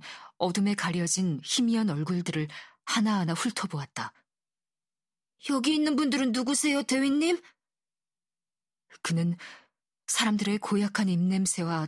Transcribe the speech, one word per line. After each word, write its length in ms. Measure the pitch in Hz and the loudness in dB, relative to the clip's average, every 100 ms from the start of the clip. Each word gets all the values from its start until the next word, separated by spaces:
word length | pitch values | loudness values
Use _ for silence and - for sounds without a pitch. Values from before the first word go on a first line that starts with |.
| - - - - | -6 -18 -14 -4
어둠에 340 | 180 180 202 | -2 0 0
가려진 680 | 202 175 175 170 - 185 143 | 0 -2 0 0 0 0 -2
희미한 460 | - - 240 226 214 | -2 0 2 2 0
얼굴들을 580 | 147 151 180 175 156 151 - - _ - | 0 -2 -2 -2 -4 -4 -8 -20 _ -4
하나하나 480 | 233 214 208 165 | 0 2 2 0
훑어보았다. 800 | 165 240 - 196 151 139 - 143 - _ _ _ _ _ _ _ _ _ _ _ _ - | 0 -2 -4 -6 -6 -8 -10 -10 -12 _ _ _ _ _ _ _ _ _ _ _ _ -4
"여기 240 | 277 247 311 | 0 2 2
있는 200 | 302 277 | 2 2
분들은 360 | 294 254 262 | 2 2 0
누구세요, 520 | 226 247 285 302 277 | 0 0 2 2 2
대위님?" 580 | - 262 277 285 330 349 - _ _ _ _ _ _ _ _ _ _ _ _ _ _ - | 0 2 2 2 2 0 -4 _ _ _ _ _ _ _ _ _ _ _ _ _ _ -10
그는 340 | - 165 170 175 - - _ _ _ _ - | -2 0 0 -2 -8 -20 _ _ _ _ -6
사람들의 500 | - 233 208 202 208 | 0 2 2 0 -2
고약한 500 | - 202 202 202 196 | 0 0 0 0 2
입냄새와 800 | 175 180 190 190 - 170 165 | 2 2 2 0 -2 -2 -2